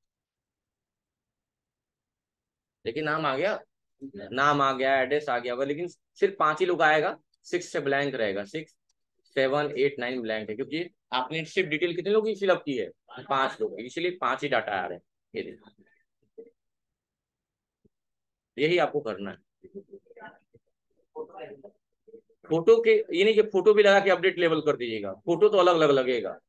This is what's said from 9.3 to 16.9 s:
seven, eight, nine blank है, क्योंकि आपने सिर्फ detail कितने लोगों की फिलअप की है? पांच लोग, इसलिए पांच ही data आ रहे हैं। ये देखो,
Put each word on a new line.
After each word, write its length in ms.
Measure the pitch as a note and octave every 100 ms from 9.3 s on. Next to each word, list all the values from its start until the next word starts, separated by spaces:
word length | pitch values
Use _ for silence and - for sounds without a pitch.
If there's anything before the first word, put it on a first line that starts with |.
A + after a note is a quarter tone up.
| -
seven, 360 | C3+ C#3+ D3 B2
eight, 180 | C#3 C3+
nine 220 | B2 B2+
blank 280 | A2 A2 G#2+
है, 60 | G#2+
क्योंकि 340 | C3+ D3+ F3 _ -
आपने 300 | B2 - D#3+ D#3+
सिर्फ 240 | - E3+
detail 260 | D3+ F3 E3+
कितने 160 | F3
लोगों 140 | G#3+ G#3+
की 100 | G3
फिलअप 260 | G3 E3+
की 120 | - C3
है? 100 | F#2 - _ -
पांच 380 | B2+ C3+ C3+ -
लोग, 180 | G#2+ F#2+
इसलिए 300 | A#2+ E3 F3 F3+
पांच 200 | B2+ C3
ही 40 | C#3+
data 220 | B2 A2
आ 120 | G2 F2
रहे 100 | F2+
हैं। 60 | _ _ _
ये 100 | -
देखो, 280 | - - - _ _ _ _ _ _ - A4+ _ _ _ _